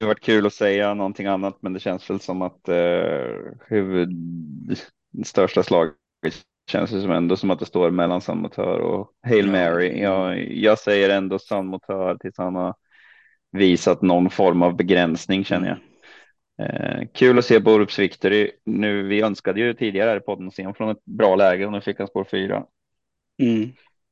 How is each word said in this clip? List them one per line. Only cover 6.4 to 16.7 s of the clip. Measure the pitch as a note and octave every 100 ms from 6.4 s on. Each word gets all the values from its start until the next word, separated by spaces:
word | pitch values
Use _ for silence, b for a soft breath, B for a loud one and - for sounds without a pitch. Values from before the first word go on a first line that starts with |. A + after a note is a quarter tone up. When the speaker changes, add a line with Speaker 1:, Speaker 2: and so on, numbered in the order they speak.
| _ _ -
Speaker 1:
känns | - F2
det | G2
som | G2
ändå | E2+ E2+ F#2+
som | G2
att | F2+
det | F2
står | F2+ E2+
mellan | F2+ E2+ F2+
Sun | - F2
Motör | E2+ - F#2+ F2
och | E2 F#2+ - _
Hail | B2 G#2+ G2
Speaker 2:
Ja. |
Speaker 1:
Mary. | F#2+ E2+ E2+ F2+ G#2+
Jag, | G2+ F#2+ F#2 F2+ -
jag | - G#2+ G#2+
säger | - G2+ G2 G2
ändå | F#2+ F#2+
Sun | - G2+ F#2+
Motör | F#2 - F#2+ F#2 F2+
tills | F#2+ -
han | F2+
har | F#2 F2+ - _ b b b b b _
visat | F#2+ F#2+ F2 F#2 E2+
någon | F#2 F2 F2+
form | - F#2+ F2
av | F2 F2
begränsning, | F2+ F2+ F2 D#2+ - F#2+
känner | F#2+ F2+ F#2
jag. | F2 - b b b b b _ -
Speaker 2:
Mm. | -